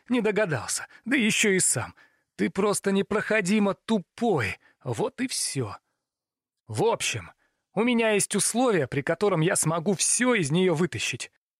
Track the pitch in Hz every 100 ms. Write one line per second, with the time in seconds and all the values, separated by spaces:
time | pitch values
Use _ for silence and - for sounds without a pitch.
0 | - 247 208 202 208 127 - - - -
1 | 226 247 220 - 214 185 - 127 90 -
2 | _ _ _ - 202 202 208 185 196 196
3 | 190 208 - 220 180 220 202 180 - 220
4 | - - 233 160 98 - _ _ 135 123
5 | 233 - 262 - - 139 107 - _ _
6 | _ _ _ _ _ _ - 110 220 202
7 | - 113 85 - _ _ _ 180 240 233
8 | 226 202 - 202 - 226 254 185 131 139
9 | 139 165 208 170 165 - 151 165 165 185
10 | - - 254 233 139 165 185 151 175 107
11 | - 120 - _ _